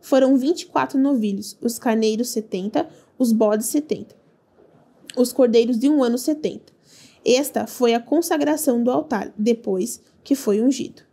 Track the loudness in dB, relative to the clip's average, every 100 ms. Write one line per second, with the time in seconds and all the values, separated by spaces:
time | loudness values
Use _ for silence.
0 | 2 4 4 4 2 -2 -2 -4 -2 0
1 | 2 2 -2 -4 -10 -8 -8 -4 -2 0
2 | 0 0 -4 -6 -6 -6 -4 -4 -6 -10
3 | _ _ 0 2 2 2 -2 -4 -4 -8
4 | -8 _ _ _ _ _ _ _ _ _
5 | _ -2 -2 2 4 4 2 2 2 2
6 | 2 0 -2 -2 -4 -8 -18 _ _ -20
7 | -20 _ 0 2 2 -4 -6 -2 0 0
8 | 0 -2 0 -2 0 0 0 0 0 0
9 | -2 -6 -6 -4 0 0 -2 -4 -4 -8
10 | _ _ -4 -2 0 2 2 0 -6 -12
11 | _